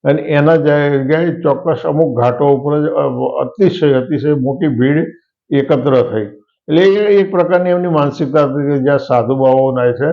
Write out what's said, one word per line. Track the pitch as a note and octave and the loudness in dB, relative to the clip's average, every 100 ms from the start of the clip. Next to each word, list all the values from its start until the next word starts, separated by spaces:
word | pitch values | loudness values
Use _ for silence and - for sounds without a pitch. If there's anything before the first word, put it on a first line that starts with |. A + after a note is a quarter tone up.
અને | C#3+ D3+ | 0 -2
એના | - D3 D3 E3 | 0 2 4 4
જગ્યાએ | D3+ D3 C#3+ C#3+ C3 D#3+ E3+ E3+ | 2 2 0 -2 0 0 -2 -2
ચોક્કસ | D#3+ - E3+ D#3 - | -2 -2 -2 -4 -2
અમુક | D3+ E3 A#2+ | 0 0 0
ઘાટો | A#2+ B2 C#3+ | 0 0 0
ઉપર | C#3 C#3+ D3 | 0 0 -2
જ, | D3+ | -2
અ, | D#3 C#3+ B2 C3 C#3 | -2 -2 -2 -6 -4
અતિશય, | C#3 - F#3+ F3+ D3+ | -6 0 0 2 0
અતિશય | C3 B2+ D3 D3 | 0 0 -4 -2
મોટી | D3 B2+ C#3 D3+ | -2 -2 -2 -2
ભીડ | A#2+ C3 D3+ E3 - _ _ _ | 0 0 0 -2 -10 _ _ _
એકત્ર | C#3 C#3 C#3+ C3+ C3 - | -2 0 0 2 0 0
થઈ. | A2 G#2 - _ _ - | -4 -6 -12 _ _ -2
એટલે | D#3 | 2
એ | F#3+ G3 G#3 G3+ | 4 2 2 2
એક | F#3+ | 2
પ્રકારની | F#3+ F3 F3+ F3+ | 0 0 0 0
એમની | F3+ F3+ | 0 0
માનસિકતા | D#3+ C#3+ C3 C#3 D3+ | 0 0 -2 -2 0
હતી | C#3+ C#3 C#3+ | 0 0 -2
કે | C#3+ | 0
જ્યાં | C3 C#3 | 0 0
સાધુબાઓ | - B2 A2+ C3+ C3+ C3 C3+ | 0 -2 0 2 2 4 2
નાહે | B2+ B2 | 0 -2
છે | B2 C#3+ | 0 -4